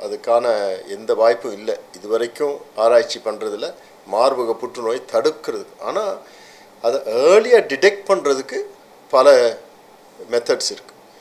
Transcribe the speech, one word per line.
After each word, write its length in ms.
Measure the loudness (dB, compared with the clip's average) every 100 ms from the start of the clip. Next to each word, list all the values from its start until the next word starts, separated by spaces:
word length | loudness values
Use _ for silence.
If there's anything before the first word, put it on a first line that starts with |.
அதுக்கான 420 | -12 -6 0 0 2 -2 -2 -6 -10
எந்த 260 | -8 -4
வாய்ப்பும் 380 | 2 2 2 -4
இல்லை. 260 | -10 -8 -8 -10 -16
இது 120 | -4
வரைக்கும் 520 | -4 -4 -6 -6 -6 -10 0
ஆராய்ச்சி 440 | 4 6 4 -4
பண்றதுல 540 | -8 -8 -8 -8 -10 -12 -20 -20 -4
மார்பக 460 | 0 2 0 -4
புற்றுநோய் 560 | -6 -8 -8 -6 -6 -4
தடுக்கிறது. 540 | -2 -2 -4 -8 -10 -12 -14
ஆனா 220 | -8 -6 -6 -8 -14 -20 -20 -20 -20 -6
அதை 180 | -4 -4
ஏர்லியா 600 | -2 2 4 6 6 4 2
டிடெக்ட் 360 | 2 2 0 -2
பண்றதுக்கு 520 | -2 0 -4 -4 -10 -10 -16 -20 -20 -2
பல 480 | 4 6 6 4 -2 -12 -20 _ -20 _ -20 -6
மெத்தட்ஸ் 400 | -4 -2 -4 -4
இருக்கு. 200 | -10 -16 -20 _ _